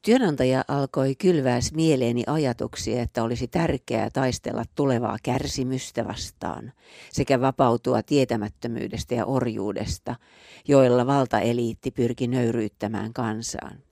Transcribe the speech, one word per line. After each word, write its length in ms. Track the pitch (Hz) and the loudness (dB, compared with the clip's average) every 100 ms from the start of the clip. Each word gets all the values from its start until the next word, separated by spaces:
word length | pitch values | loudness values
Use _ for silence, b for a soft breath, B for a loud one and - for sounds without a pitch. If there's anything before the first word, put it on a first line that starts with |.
Työnantaja 600 | - 247 220 143 127 131 - | 4 4 4 2 2 2 0
alkoi 480 | 143 139 - 135 131 | -2 -2 0 0 2
kylvää 440 | 180 170 131 123 - | 2 4 2 0 -2
mieleeni 500 | 156 160 135 120 120 117 | 0 2 4 2 0 0
ajatuksia, 760 | 151 139 117 113 - - 120 | 0 0 -2 -6 -6 -4 -2
että 220 | 117 - | -2 -2
olisi 240 | 113 120 127 | -2 -2 -2
tärkeää 640 | 175 165 135 - 117 107 | 0 0 -2 -2 -2 -2
taistella 540 | 135 131 123 123 - 117 - | 0 -2 -2 -6 -6 -8 -2
tulevaa 420 | 143 120 117 107 | 0 2 0 -4
kärsimystä 840 | - 123 139 - 127 131 - - 107 | -2 -2 -2 -4 -4 -4 -6 -6 -6
vastaan 680 | - - _ 87 - 123 - B B B | -6 -12 _ -10 -10 -14 -20 B B B
sekä 300 | - 139 131 | -4 0 2
vapautua 600 | 131 - 131 120 - 120 | 2 2 2 2 2 -2
tietämättömyydestä 1120 | - 143 127 117 104 - 117 113 101 - - 123 | 2 2 2 0 -4 -8 -8 -6 -6 -8 -6 -4
ja 100 | 104 | 0
orjuudesta, 920 | 131 120 110 101 98 110 82 - 120 B B B B - | 0 0 -2 -4 -4 -6 -8 -8 -12 B B B B 4
joilla 400 | 139 127 123 123 | 6 6 4 4
valtaeliitti 840 | 139 127 110 110 120 117 113 135 | 2 2 2 2 0 -2 -4 -8
pyrki 360 | 123 117 117 123 | -2 -2 0 -2
nöyryyttämään 840 | 127 120 120 107 _ 104 110 107 | 0 0 0 -4 _ -6 -4 -6
kansaan. 720 | 120 113 107 120 - - - _ | -6 -6 -4 -8 -10 -12 -18 _